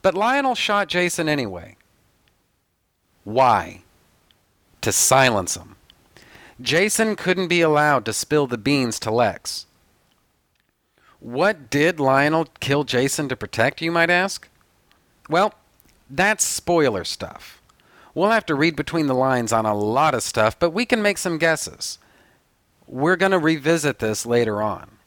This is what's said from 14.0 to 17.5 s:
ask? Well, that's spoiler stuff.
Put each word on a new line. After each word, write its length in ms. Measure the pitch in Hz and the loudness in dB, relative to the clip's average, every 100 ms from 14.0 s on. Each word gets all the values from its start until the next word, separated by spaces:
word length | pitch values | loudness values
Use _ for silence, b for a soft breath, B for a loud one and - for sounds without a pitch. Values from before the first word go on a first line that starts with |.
| 165 | 2
ask? 380 | 175 190 - - _ _ _ _ _ _ _ - | 2 0 -6 -16 _ _ _ _ _ _ _ -2
Well, 240 | 160 202 - _ _ _ _ _ | 0 0 -4 _ _ _ _ _
that's 340 | 139 196 214 | -2 0 0
spoiler 600 | - - - 170 139 98 | -4 -4 0 2 2 0
stuff. 580 | 82 - - - - | -6 -10 -12 -14 -20